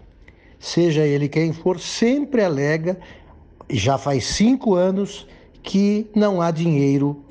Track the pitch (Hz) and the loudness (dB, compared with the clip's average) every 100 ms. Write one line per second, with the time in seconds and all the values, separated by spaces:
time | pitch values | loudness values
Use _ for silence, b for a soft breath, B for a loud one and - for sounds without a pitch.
0 | - - b b b b - - 175 151 | -20 -20 b b b b -6 0 2 2
1 | 151 143 147 156 165 160 185 180 - - | 2 0 0 0 -2 -2 -4 -4 -6 0
2 | 233 277 285 240 190 139 143 160 165 185 | 0 0 0 0 0 0 0 0 -2 -6
3 | B B B B - - - 120 98 139 | B B B B -20 -20 -6 -2 0 0
4 | 143 139 - - 214 262 - 180 185 190 | 0 -2 -2 0 2 2 2 2 2 0
5 | 196 - - B B B - 190 202 208 | -6 -8 -20 B B B -4 0 2 0
6 | 214 214 208 185 170 160 170 143 139 139 | -2 0 2 2 0 0 0 2 2 2
7 | 143 143 - | 0 -4 -4